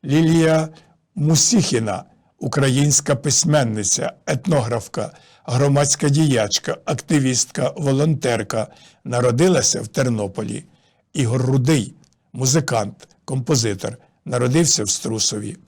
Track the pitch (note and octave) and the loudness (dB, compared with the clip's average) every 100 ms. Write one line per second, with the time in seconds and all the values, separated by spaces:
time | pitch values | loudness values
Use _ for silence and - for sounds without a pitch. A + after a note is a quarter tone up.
0 | C#3+ D3 E3 E3 D#3+ D#3+ D#3+ - _ _ | 0 2 4 4 4 2 0 -10 _ _
1 | _ - D3 D#3+ - A#3 - A#2+ A2 F2+ | _ -4 0 2 2 2 2 0 -2 -6
2 | - _ _ _ C3+ C#3+ C#3 B2+ D3 C#3 | -8 _ _ _ -4 0 2 2 2 0
3 | - C#3 D3+ - E3 D3+ A#2+ G#2+ G2+ - | 0 -2 0 0 2 2 2 -2 -2 -2
4 | - - - B2 - D3+ A2+ A#2 - - | -4 -8 -6 -4 0 0 0 -4 -4 -8
5 | G#2 - _ _ - B2 C#3+ C#3 C#3+ - | -8 -10 _ _ -4 0 4 4 2 0
6 | D3+ C#3+ D#3 A#2+ G#2+ - - - - A#2+ | 2 2 4 2 0 -4 -6 -8 -6 -6
7 | - D#3 C3 B2 - - C3 C#3+ C#3+ C3+ | 0 0 2 0 -4 -4 -4 -2 0 2
8 | D#3 D3 C3 A2+ G#2+ A2+ G#2+ - - _ | 2 0 0 -2 -2 -4 -6 -10 -20 _
9 | - B2 B2 A#2+ F3+ D#3+ A2+ - A2+ - | -6 0 0 2 4 4 0 -4 -6 -2
10 | B2+ A2+ G2+ - G#2 - - _ _ _ | -2 -2 -4 -6 -8 -8 -12 _ _ _
11 | _ - A#2+ B2+ A#2+ C3+ B2+ D3+ G2+ - | _ -4 -2 0 0 0 2 0 -2 -10
12 | _ _ _ - C3 D3+ - A#2 G2+ - | _ _ _ -6 -2 0 0 -2 -4 -8
13 | - _ - C3+ A#2+ C#3+ A2 F#2+ G#2+ - | -20 _ -8 -6 -2 0 0 -4 -8 -12
14 | _ _ - B2 B2 D3 E3+ - G#2+ - | _ _ -6 -2 2 2 2 0 -2 -4
15 | - A2+ - G#2+ F2+ - | -4 -4 -4 -4 -8 -14